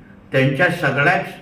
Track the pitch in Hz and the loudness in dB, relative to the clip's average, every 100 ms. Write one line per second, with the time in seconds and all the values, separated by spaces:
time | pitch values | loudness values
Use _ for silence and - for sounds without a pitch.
0 | - - - 135 139 - 180 - 139 131 | -20 -20 -4 0 0 2 0 0 -2 0
1 | 160 185 160 - | 2 0 -4 -14